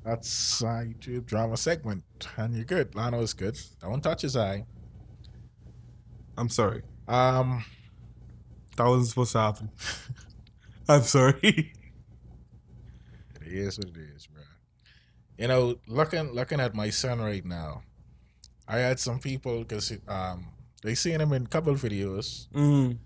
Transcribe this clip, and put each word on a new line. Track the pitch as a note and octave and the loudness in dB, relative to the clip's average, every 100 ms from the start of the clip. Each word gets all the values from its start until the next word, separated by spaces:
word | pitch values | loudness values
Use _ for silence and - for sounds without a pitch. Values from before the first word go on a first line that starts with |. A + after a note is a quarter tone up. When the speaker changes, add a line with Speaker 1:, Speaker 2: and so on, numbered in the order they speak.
Speaker 1:
that's | A2 A#2 - - - - | -2 -4 -2 -4 -2 0
our | A2+ A#2 A#2 | 0 -2 -6
YouTube | A2+ - B2 A#2+ | -10 -8 -8 -2
drama | G#2+ A2+ A2+ | 0 0 0
segment. | - E3 C3 G2 - - - - | 0 -2 -2 -8 -8 -16 -14 -6
And | A2+ A#2 | -4 -4
you're | A2+ | -2
good. | F3+ C#3 | 0 0
Lano | G#2 A#2+ A#2+ | -2 -2 0
is | A2+ | -2
good. | - G2 - - - | -2 -4 -6 -12 -14
Don't | E2+ B2+ | -6 -2
touch | D#3 E3 | -2 -2
his | D3+ B2+ | -2 0
eye. | G2+ G2 A2+ - - - - - - - - _ - - - - - - - - | 0 -2 -8 -16 -20 -20 -20 -20 -20 -20 -20 _ -20 -20 -20 -20 -20 -20 -16 -4
Speaker 2:
I'm | A#2 | -2
sorry. | - G#2+ A#2 - - - | 2 2 0 -10 -18 -2
Speaker 1:
Um, | A#2+ B2+ C3 B2+ B2 A2 - - - - - - - - - - - | 4 4 4 2 -2 -6 -14 -20 -20 -20 -20 -20 -20 -20 -20 -18 2
Speaker 2:
That | A#2+ | 4
wasn't | B2+ A#2+ | 6 4
supposed | A#2+ B2 | 2 2
to | A#2 | 4
happen. | G#2+ G2+ G#2+ - - - - - - | 2 0 -8 -10 -8 -8 -10 -14 -14
<laughs> | - - - - - - | -20 -20 -20 -20 -20 6
I'm | D3 | 6
sorry. | B2 C#3+ C3 C3+ G3+ D#3+ D3+ - - - - - - - - - - - - - - - - - D#2 | 8 6 8 8 4 4 0 -4 -20 -20 -20 -20 -20 -20 -20 -20 -20 -20 -20 -20 -20 -20 -20 -18 -10
Speaker 1:
It | |
is | F#2 G2 F#2 | -6 -4 -6
what | G2 | -10
it | E2 D2+ C#2+ | -12 -18 -18
is, | - | -20
bro. | D2+ D2 - _ _ _ - _ _ _ - | -20 -20 -20 _ _ _ -20 _ _ _ -6
You | A#2 | 2
know, | B2+ B2 B2 - | 4 2 0 -6
looking, | A#2 D#3 E3+ D3+ | -2 0 0 -4
looking | A#2+ B2+ D3+ | -4 -2 0
at | B2 G#2+ | 0 0
my | G#2 | -2
son | G#2+ C3 A#2+ | -2 -2 -2
right | A2 G2+ F2 | -2 -4 -6
now, | F2 D#2 C2+ - _ - - _ _ - _ - | -6 -6 -10 -14 _ -20 -20 _ _ -20 _ -4
I | A2+ | 0
had | B2+ B2+ | 2 0
some | - B2 | -2 -4
people, | C#3 C3+ C3 A#2 A2+ | -4 -6 -4 -6 -4
'cause, | G#2+ G2+ G#2 - | -6 -6 -8 -8
um, | G2+ F#2 F2+ F2 - - - | -6 -4 -6 -12 -18 -20 -10
they | G#2+ B2 | -4 -2
seen | F3+ D#3+ | 0 2
him | D3+ | 2
in | C3+ B2 | 0 0
couple | D#3+ D#3+ | -2 2
videos, | C#3 B2 G2+ G2 F#2+ - - - | 2 0 -2 -2 -4 -6 -10 -8
Speaker 2:
Mm-hmm. | C#3+ D3 C#3+ B2+ A#2+ | 2 6 6 4 0